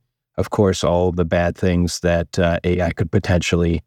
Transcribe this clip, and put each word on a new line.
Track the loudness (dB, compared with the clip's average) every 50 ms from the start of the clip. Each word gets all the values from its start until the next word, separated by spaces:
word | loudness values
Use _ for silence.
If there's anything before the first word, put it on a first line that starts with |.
| _ _ _ _ _ _ -6
of | -6 -6 -4
course, | 2 2 2 2 2 2 0
all | 0 2 2 2 0 0
the | 0 -2
bad | 0 0 0 0 0 -2
things | -2 -2 0 2 2 0 0 -2 -2
that, | -2 0 0 0 -2 -4 -2
uh, | 0 0 0 0 0 0
A | -2 0 0
I | -2 -4
could | -2 -4 -4 0
potentially | 0 -2 0 2 0 0 0 0 0 0 2 0 0 -2 -4